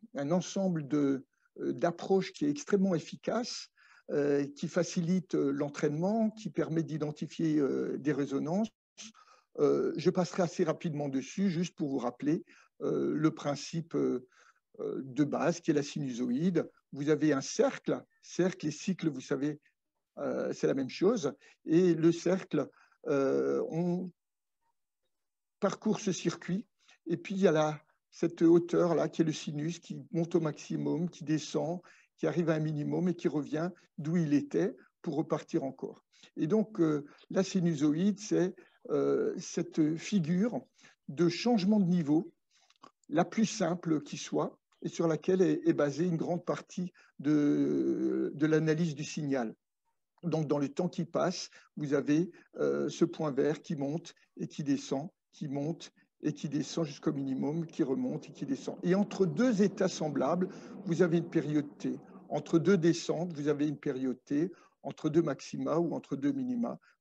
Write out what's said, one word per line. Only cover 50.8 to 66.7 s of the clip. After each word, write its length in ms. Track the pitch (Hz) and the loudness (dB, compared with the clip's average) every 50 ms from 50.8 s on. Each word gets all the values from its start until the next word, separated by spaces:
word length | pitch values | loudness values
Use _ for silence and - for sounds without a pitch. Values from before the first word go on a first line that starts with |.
| 175 175 | -2 -2
qui 160 | - - 165 | -2 -4 -6
passe, 460 | - - 139 147 175 190 - - - - - - _ - | -2 0 0 0 0 0 -2 -8 -12 -16 -20 -20 _ -10
vous 180 | - 151 143 147 | -6 -4 0 0
avez, 360 | 143 123 123 147 160 180 - - - - _ - | 0 2 2 2 2 2 0 -4 -16 -20 _ -6
euh, 320 | - 151 143 139 143 143 135 | -2 0 0 0 0 -2 -2
ce 160 | 147 - 175 | 0 2 0
point 260 | 165 170 - 160 151 | 0 0 -2 -4 -2
vert 320 | 131 131 143 143 160 151 - | 0 2 2 2 0 -2 -4
qui 140 | - 175 | -6 -6
monte 380 | 139 139 139 151 165 - - - _ _ _ - | -4 -4 -4 -4 -6 -8 -10 -20 _ _ _ -10
et 120 | - 175 - | -10 -8 -8
qui 140 | - - 151 | -6 -6 0
descend, 460 | 139 143 - - - 143 135 151 185 _ _ _ _ _ | 0 0 0 0 -2 -4 -4 -4 -6 _ _ _ _ _
qui 160 | - - 143 | -10 -8 -6
monte 440 | 135 143 143 156 170 - - - _ _ _ _ _ - - | -4 -4 -4 -4 -6 -6 -10 -20 _ _ _ _ _ -6 -4
et 120 | 151 147 | -4 -4
qui 140 | - - 156 | -4 -6 -4
descend 360 | 135 151 - - - 170 165 | -2 -2 -4 -2 -2 -4 -4
jusqu'au 280 | 143 147 - - - - | -4 -4 -4 -4 -2 -2
minimum, 540 | 139 139 135 131 135 139 139 151 170 160 | -2 -4 -4 -4 -2 -2 -2 -2 -4 -6
qui 160 | 156 - - 160 | -6 -2 -2 -2
remonte 460 | 127 135 127 127 127 147 151 - - | 0 0 -2 -2 -4 -4 -6 -8 -12
et 40 | - | -12
qui 140 | - 151 | -10 -6
descend. 300 | 135 139 - - - - - - | -6 -6 -6 -6 -10 -10 -4 0
Et 100 | 175 185 | 2 2
entre 320 | 196 202 202 - - 190 | 2 2 0 2 0 0
deux 360 | 170 147 147 240 262 226 180 208 | 0 2 2 2 4 4 4 4
états 260 | 190 - - 196 185 | 2 2 2 0 0
semblables, 600 | - - 165 156 143 139 131 135 170 180 185 185 - - - - - - - | 0 -2 -4 -2 0 0 0 2 2 0 0 -2 -4 -10 -16 -16 -16 -10 -4
vous 180 | 175 170 147 185 | -2 4 4 4
avez 160 | 170 170 170 | 4 4 2
une 100 | 156 - | 0 2
période 380 | - 165 139 147 151 151 143 - - - | 0 -2 0 2 0 0 0 -2 -8 -8
T. 200 | - 131 127 - - - - - - - | -6 -6 -6 -6 -10 -16 -20 -18 -10 -6
Entre 300 | 151 147 143 - - 165 | -6 -4 -2 2 2 4
deux 180 | 143 170 202 | 6 6 4
descentes, 560 | 180 156 170 160 - - - 151 151 175 180 165 | 6 6 4 4 2 0 -4 -2 -2 -2 -6 -6
vous 160 | 143 147 147 | -4 0 0
avez 180 | 143 139 147 | 2 2 2
une 120 | 151 143 - | 0 -2 -2
période 400 | - 147 131 131 131 131 120 - _ | -4 -4 -2 -2 -2 -2 -2 -4 _
T. 280 | - 139 143 165 190 - - - _ _ _ - | -2 0 0 0 -2 -4 -10 -20 _ _ _ -12
Entre 260 | 143 - - - 156 | -12 -10 -4 -2 2
deux 140 | 147 165 160 | 4 4 4
maxima 560 | 147 135 - - - - 143 131 135 143 165 | 2 0 -4 -6 -10 -8 -4 -2 0 2 2
ou 160 | 175 156 143 | 2 0 -2
entre 200 | 135 - - 143 | -4 -6 -6 -6
deux 160 | 135 135 143 | -4 -2 -2
minima, 480 | 139 139 127 123 123 120 117 127 | -2 -2 -2 -2 -2 -2 -2 -2